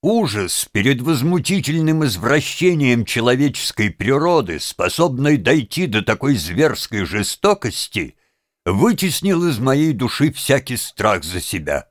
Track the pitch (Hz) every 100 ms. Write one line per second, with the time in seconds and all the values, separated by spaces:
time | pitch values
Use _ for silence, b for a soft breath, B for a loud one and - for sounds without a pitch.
0 | 165 233 175 104 92 - - 104 107 131
1 | 127 151 135 175 - 196 143 160 160 156
2 | 151 92 110 147 - - 185 165 135 120
3 | 104 120 117 127 143 - - - 104 -
4 | 101 139 165 170 98 78 - - 90 -
5 | 170 123 147 147 95 156 120 - 175 107
6 | 98 107 135 127 78 87 156 104 - 107
7 | 87 107 - - 202 202 113 - - 107
8 | 82 _ _ _ _ _ - 98 190 226
9 | 185 139 196 170 175 120 127 139 160 123
10 | 123 - 147 135 - 139 131 120 - -
11 | 110 95 80 90 - 98 73 71 -